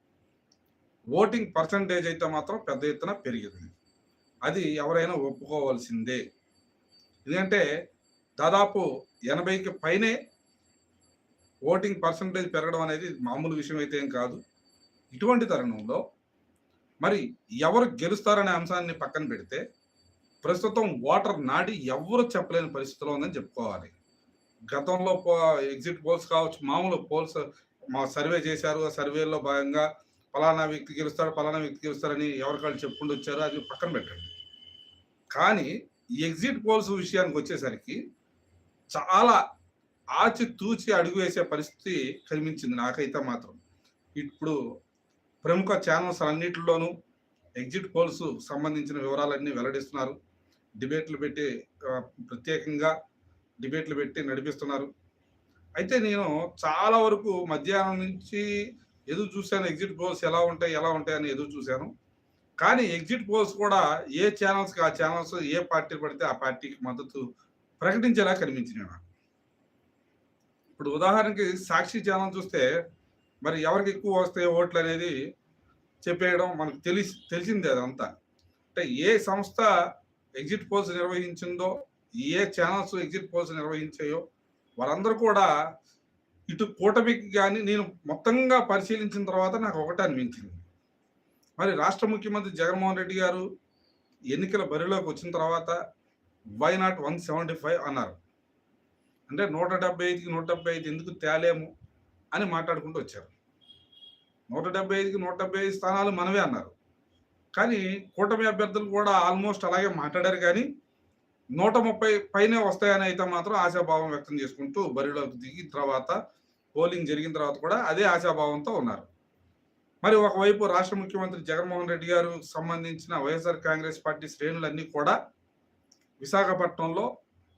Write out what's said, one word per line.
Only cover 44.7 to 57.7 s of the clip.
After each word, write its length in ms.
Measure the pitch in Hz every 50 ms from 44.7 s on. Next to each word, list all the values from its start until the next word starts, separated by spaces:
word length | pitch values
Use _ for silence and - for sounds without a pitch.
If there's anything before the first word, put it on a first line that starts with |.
| - - - _ _ _ _ _ _ _ _ _ _ _ -
ప్రముఖ 360 | 156 170 185 190 196 202 180 - 175
ఛానల్స్ 320 | 160 165 175 180 170 -
అన్నిటిలోనూ 720 | 165 151 156 160 170 175 175 175 170 170 165 165 165 170 170 - - _ _ _ _ _ _ _ _ _ - 123
ఎగ్జిట్ 380 | 127 127 147 196 190 - -
పోల్స్ 440 | 165 170 - - - 170 147 120 113 - -
సంబంధించిన 480 | 147 143 151 156 151 151 135 147 151 143
వివరాలన్నీ 540 | 135 135 139 143 147 143 143 139 143 143
వెల్లడిస్తున్నారు. 720 | 135 120 123 135 135 139 135 - 147 139 131 117 98 92 - _ _ _ _ _ _ _ _ _ - 107
డిబేట్లు 400 | 127 131 151 156 156 160 151 135
పెట్టి, 500 | 147 139 143 151 147 139 120 - - - _ _ 143 131
ఆ, 100 | 127 127
ప్రత్యేకంగా 1000 | 120 - _ - 120 - 123 120 - 160 160 156 156 156 151 143 156 160 160 160 - _ _ _ _ _ _ _ _ _ _ -
డిబేట్లు 340 | 131 131 143 160 160 151 147
పెట్టి 280 | 139 143 135 - 160 143
నడిపిస్తున్నారు. 720 | 139 131 135 135 151 143 - 147 143 139 135 139 139 - _ _ _ _ _ _ _ _ _ _ _ _ _ _ _ - 160
అయితే 220 | 190 185 262 247
నేను 540 | 214 214 202 202 196 160 147 156 170 175 - - -
చాలా 320 | 156 160 170 196 214 226 226
వరకు 480 | 226 220 214 208 214 214 185 180 175
మధ్యాహ్నం 540 | 170 156 143 139 185